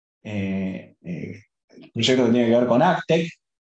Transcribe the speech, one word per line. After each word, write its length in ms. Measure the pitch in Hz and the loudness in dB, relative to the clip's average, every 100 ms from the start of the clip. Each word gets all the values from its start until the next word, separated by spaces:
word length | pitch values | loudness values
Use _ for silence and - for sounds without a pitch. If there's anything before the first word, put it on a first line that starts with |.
| _ _ | _ _
eh, 720 | 110 104 98 95 95 92 - _ | -10 -6 -4 -4 -6 -8 -12 _
eh, 380 | - 87 - 98 - _ _ - - | -12 -10 -10 -14 -20 _ _ -20 -12
proyectos 340 | 117 117 131 120 | -2 0 2 4
que 60 | |
tienen 180 | 123 113 | 2 2
que 80 | 117 | 2
ver 80 | 123 | 2
con 160 | 120 | 4
agtech, 480 | 170 156 - 165 165 - _ _ | 2 2 0 -2 -2 -10 _ _